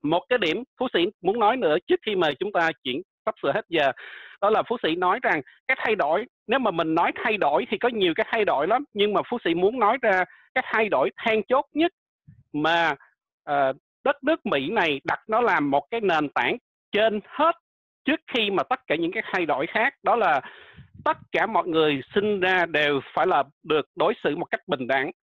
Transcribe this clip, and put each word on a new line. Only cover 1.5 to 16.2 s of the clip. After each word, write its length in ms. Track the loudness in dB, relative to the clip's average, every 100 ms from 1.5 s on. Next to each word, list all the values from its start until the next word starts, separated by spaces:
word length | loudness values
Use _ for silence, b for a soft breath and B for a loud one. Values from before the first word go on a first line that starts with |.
| 2
nữa 200 | 2 0 0
trước 140 | -2 0
khi 100 | 0
mà 120 | 0 0
chúng 140 | -4
ta 180 | 0 0 -2
chuyển 180 | -6 -8 -10 _ -8
sắp 80 | -4
sửa 100 | -2
hết 120 | -2 -2
giờ, 240 | 0 0 -2 B B B B
đó 100 | 0
là 120 | 2 0
Phú 80 | -4
Sĩ 140 | -2 0
nói 220 | 0 0
rằng 180 | 0 -2 b b -6
cái 80 | -4
thay 140 | 0
đổi, 320 | 0 2 0 -2 _ -2
nếu 120 | 0
mà 120 | 0
mình 240 | 0 0
nói 180 | 2 0 -2
thay 120 | -4 0
đổi 300 | 2 0 -2
thì 80 | -2
có 100 | -2
nhiều 240 | 0 0 0
cái 100 | -2
thay 140 | -2
đổi 240 | 0 0 0
lắm, 160 | 0 -2
nhưng 180 | -2 0
mà 80 | 0 -2
Phú 80 | -4
Sĩ 100 | -2
muốn 240 | 2 0 2
nói 200 | 0 2
ra 220 | 2 2 0 b b
cái 100 | -6 -2
thay 160 | 0 0
đổi 220 | 2 0 -2
then 180 | -2 -2 2
chốt 160 | 0 0
nhất 200 | -2 -2 _ _ _ -20 -20 _
mà, 420 | -4 0 2 2 -2 b b _ _
ờ, 280 | -4 0 0 -2 _ _
đất 200 | -4 -2
nước 220 | -2 -2 0
Mỹ 240 | -2 0
này 300 | 0 0 -2
đặt 140 | -4 -6 -2
nó 120 | 0
làm 300 | 2 2 2
một 160 | -2 -2
cái 100 | -4
nền 280 | 0 0